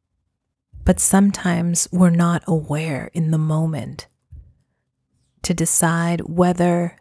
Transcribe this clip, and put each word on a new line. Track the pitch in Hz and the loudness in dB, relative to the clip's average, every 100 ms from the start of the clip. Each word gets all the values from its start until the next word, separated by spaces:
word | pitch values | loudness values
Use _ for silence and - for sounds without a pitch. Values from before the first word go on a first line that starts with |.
| _ _ _ _ _ _ _ - | _ _ _ _ _ _ _ -6
But | - 180 | 0 2
sometimes | - 190 202 190 185 170 170 170 - | 4 4 4 0 -2 -2 -2 -2 -2
we're | 180 180 | 2 4
not | 170 170 170 - | 4 2 0 -2
aware | 165 156 147 160 139 - | -4 -2 -6 -4 -6 -8
in | 170 160 | -4 -2
the | 160 | 0
moment | 156 156 160 151 131 147 - _ _ - - _ _ _ _ _ _ _ _ _ | 0 0 -2 -4 -8 -14 -18 _ _ -20 -20 _ _ _ _ _ _ _ _ _
to | - | -4
decide | 170 165 - 170 170 170 170 | -2 0 2 2 2 -2 -2
whether | - 170 180 175 175 170 170 - | -4 0 2 4 2 2 -2 -8